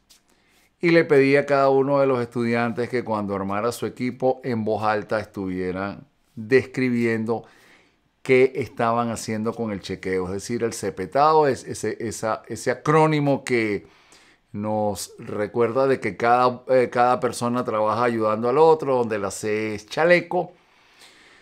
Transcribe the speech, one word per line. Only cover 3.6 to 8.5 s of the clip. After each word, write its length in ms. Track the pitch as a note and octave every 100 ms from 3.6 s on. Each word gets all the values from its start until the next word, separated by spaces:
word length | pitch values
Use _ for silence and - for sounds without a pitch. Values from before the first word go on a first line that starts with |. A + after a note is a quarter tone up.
| A#2+
su 160 | A#2+ A2
equipo 540 | - B2 B2+ C3 -
en 220 | C3+ A2+
voz 180 | A2 G#2
alta 380 | G#2+ G#2+ F2+ A2
estuvieran 840 | G2+ G#2 F#2+ F#2 F2+ F2+ G2 - - _ _
describiendo 1080 | - A2 C3 B2 C3+ B2+ A#2+ A#2 A2+ A2 A2+ - _ _ _ _ _ _ _
qué 300 | - B2+ C3+